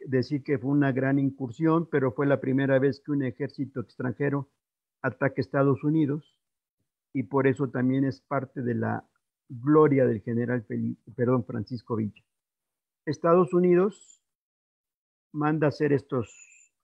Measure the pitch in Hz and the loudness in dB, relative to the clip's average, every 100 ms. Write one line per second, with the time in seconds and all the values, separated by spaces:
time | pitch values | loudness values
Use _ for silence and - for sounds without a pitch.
0 | 147 131 120 147 151 135 127 143 139 127 | -4 -2 -2 -4 -4 -4 0 2 2 0
1 | 135 139 139 135 127 113 160 160 160 143 | 0 0 0 -4 -10 -2 2 2 0 0
2 | 131 - 143 131 135 135 135 135 139 - | 0 0 0 0 2 0 2 2 2 -2
3 | - 143 131 - 139 - 131 127 - - | -6 -4 -4 -6 -8 -8 -10 -8 -10 -8
4 | 127 - 143 143 135 _ _ _ _ _ | -6 -4 -2 -2 -6 _ _ _ _ _
5 | 131 - 139 135 127 143 139 131 151 160 | -6 -2 -4 -2 -4 0 2 2 0 0
6 | 139 151 - _ _ _ _ _ _ _ | 0 -2 -10 _ _ _ _ _ _ _
7 | _ 135 110 135 135 131 131 131 127 135 | _ -8 -2 0 2 0 -2 -2 0 0
8 | 135 - - 139 131 139 120 113 110 110 | -2 -4 -6 -6 -6 -8 -4 -2 -2 -4
9 | - _ _ _ - 120 135 156 151 135 | -8 _ _ _ -18 -6 4 6 6 4
10 | 123 113 - 117 120 123 107 120 113 - | 2 0 -4 -4 -2 -4 -4 -6 -6 -8
11 | - 120 120 127 - 113 101 123 - 113 | -12 -4 0 0 -2 -8 -8 -10 -8 -6
12 | 104 - _ _ _ _ _ _ _ _ | -6 -8 _ _ _ _ _ _ _ _
13 | - - 170 175 175 175 180 175 202 - | -10 -2 2 4 4 2 4 4 2 -4
14 | _ _ _ _ _ _ _ _ _ _ | _ _ _ _ _ _ _ _ _ _
15 | _ _ _ 151 147 156 151 143 147 139 | _ _ _ -4 0 2 0 2 0 0
16 | - 131 107 - - _ _ _ | 0 -6 -6 -10 -20 _ _ _